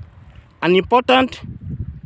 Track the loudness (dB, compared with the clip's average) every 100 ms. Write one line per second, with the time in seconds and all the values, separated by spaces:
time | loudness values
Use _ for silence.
0 | -20 -20 -20 -20 -20 -6 2 2 4 2
1 | 4 2 2 -4 -16 -14 -12 -10 -10 -12